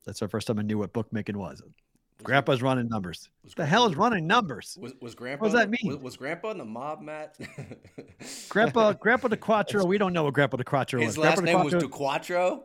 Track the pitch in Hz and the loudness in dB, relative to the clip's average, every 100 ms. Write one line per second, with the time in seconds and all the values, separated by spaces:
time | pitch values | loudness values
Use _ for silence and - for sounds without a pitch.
0 | - - 104 110 - 107 104 107 98 117 | -14 -8 -4 -4 -2 -2 0 -2 -2 -4
1 | 107 107 101 101 87 - - _ _ _ | -4 -6 -4 -6 -8 -12 -20 _ _ _
2 | _ _ - 139 139 131 131 127 117 110 | _ _ 0 2 2 2 2 0 0 -4
3 | 90 82 - _ - - 147 214 240 151 | -6 -10 -16 _ -16 -6 2 4 4 2
4 | 233 208 160 233 185 120 - - 120 - | 2 2 2 2 2 -8 -12 -14 -14 -14
5 | 117 107 123 143 220 233 202 240 208 139 | -16 -12 -10 -2 2 4 2 0 -2 -4
6 | 127 - 131 170 320 311 117 117 143 151 | -8 -10 -8 -6 -8 -8 -10 -8 -8 -10
7 | 151 151 156 - - - - - - - | -10 -12 -14 -14 -16 -14 -16 -16 -20 -20
8 | - - - - - 190 233 233 214 196 | -20 -18 -16 -14 -2 4 4 6 4 4
9 | 208 247 247 220 - 220 196 208 180 202 | 2 2 2 -2 2 2 2 2 4 4
10 | 190 175 147 131 143 123 127 139 123 127 | 2 2 2 4 2 2 0 0 0 0
11 | 117 107 156 196 170 180 180 175 143 - | 0 2 4 4 4 4 4 2 0 -2
12 | 139 156 - 175 180 240 | -2 -2 -2 0 0 -2